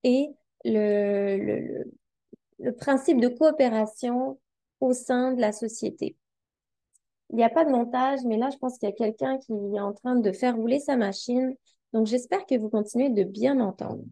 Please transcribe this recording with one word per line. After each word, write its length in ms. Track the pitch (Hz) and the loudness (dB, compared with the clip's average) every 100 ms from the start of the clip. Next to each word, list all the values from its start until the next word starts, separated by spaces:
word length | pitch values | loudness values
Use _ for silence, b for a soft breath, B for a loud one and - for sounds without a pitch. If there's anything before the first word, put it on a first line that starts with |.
et 260 | 254 254 294 - _ _ | 4 2 0 -6 _ _
le, 720 | 233 214 208 208 202 202 202 196 | -2 0 2 2 2 0 0 -2
le, 220 | 214 214 | -2 -4
le, 320 | - - - - _ _ _ - _ _ | -4 -8 -10 -14 _ _ _ -20 _ _
le 160 | 233 | -6
principe 480 | 233 - 269 269 269 | -4 0 0 4 4
de 60 | 240 | 2
coopération 1080 | 240 311 311 254 220 214 - 247 247 262 269 _ _ _ _ | 4 2 4 2 2 -2 -4 -4 -2 -4 -8 _ _ _ _
au 120 | 262 | 0
sein 400 | 247 - 247 254 | 0 0 0 0
de 80 | 254 | 0
la 120 | 214 | 0
société. 600 | 208 226 220 - - - - _ _ _ _ _ _ _ _ _ _ _ | -2 -8 -6 -8 -6 -8 -8 _ _ _ _ _ _ _ _ _ _ _
Il 60 | 226 | 2
n'y 80 | |
a 60 | 233 | 2
pas 140 | 320 | 4
de 60 | 311 | 4
montage, 500 | 254 240 247 262 277 247 | 2 0 0 0 0 0
mais 100 | 220 | 0
là, 140 | 254 | -2
je 80 | 277 | -2
pense 200 | 254 247 | -8 -4
qu'il 100 | 208 | -6
y 40 | |
a 20 | |
quelqu'un 440 | 202 220 220 262 269 | -2 -4 -2 -4 -4
qui 140 | 269 | -4
est 280 | 214 202 202 | -6 -4 -4
en 120 | 202 | -4
train 220 | 202 254 | -6 -2
de 160 | 247 214 | 0 0
faire 240 | 196 254 | 0 -2
rouler 240 | 226 226 277 | 0 0 0
sa 180 | 285 262 | 0 0
machine. 600 | 202 196 - 247 262 269 _ _ _ | 0 -4 -2 -2 -2 -6 _ _ _
Donc, 140 | 226 220 | -2 0
j'espère 380 | 247 247 381 381 | 0 -2 -6 0
que 100 | 254 | -2
vous 120 | 214 | 0
continuez 400 | 220 214 240 277 | -2 -2 0 2
de 160 | 214 | 2
bien 300 | 185 196 247 | 0 0 0
m'entendre. 500 | 277 208 185 - - 120 | 2 0 -4 -10 -10 -12